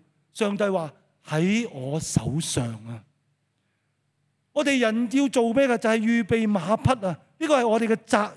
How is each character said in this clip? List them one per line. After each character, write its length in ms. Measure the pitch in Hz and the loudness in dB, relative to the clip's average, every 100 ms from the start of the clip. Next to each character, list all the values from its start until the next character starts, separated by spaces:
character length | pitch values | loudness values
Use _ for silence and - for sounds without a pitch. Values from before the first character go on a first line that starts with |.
| _ _ _ | _ _ _
上 220 | - 208 202 | -6 -4 -2
帝 80 | 208 | -2
話 220 | 185 156 - _ _ - | -2 -4 -12 _ _ -4
喺 440 | 156 180 220 240 | 0 2 0 -2
我 300 | 139 131 156 | -8 -6 -6
手 400 | - - 113 147 | -4 -2 -2 -4
上 260 | 165 - 117 110 113 | -4 -4 -4 -6 -12
啊！ 160 | 117 - _ _ _ _ _ _ _ _ _ _ _ _ _ _ | -14 -16 _ _ _ _ _ _ _ _ _ _ _ _ _ _
我 120 | 285 285 | -2 2
哋 140 | 269 | 2
人 280 | 226 220 240 | 2 0 0
要 160 | 262 277 | 0 2
做 240 | 247 233 | 2 2
咩 140 | 233 269 | 2 2
嘅？ 100 | 233 | 2
就 120 | 220 | 0
係 80 | 226 | 2
預 240 | 220 233 | 2 0
備 240 | 208 226 220 | 2 0 0
馬 240 | 202 160 226 | 0 0 0
匹 280 | 226 254 190 | 2 0 -2
啊！ 140 | 160 _ - | -6 _ -8
呢 80 | 311 | 0
個 140 | 285 | 2
係 60 | 240 | 4
我 120 | 220 | 2
哋 80 | 226 | 2
嘅 80 | 226 - | -2 0
責 260 | 220 208 | 0 0